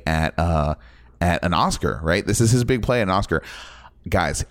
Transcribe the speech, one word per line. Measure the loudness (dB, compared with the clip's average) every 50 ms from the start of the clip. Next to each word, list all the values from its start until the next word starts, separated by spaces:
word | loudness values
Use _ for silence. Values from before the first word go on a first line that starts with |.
| -2
at, | -2 0 0 0 -2 0 0
uh, | 0 2 2 2 0 0 -2 -6 -10 -18 -20 -20 -20 -20 -6 _
at | 0 0 0 0 0
an | 0 0
Oscar, | 0 0 0 -2 -2 -4 -4 -4 -2
right? | -2 0 0 0 0
This | 0 0 2
is | 4 4
his | 4 2 2
big | 2 0 0
play | 0 0 0 0
at | 2
an | 2
Oscar. | 0 0 0 0 -2 -2 -2 -6 -14 -18 -18 -18 -20 -20 -20 -20 -20 -16 -6 -2
Guys, | 0 0 0 0 -2 -4 -6 -4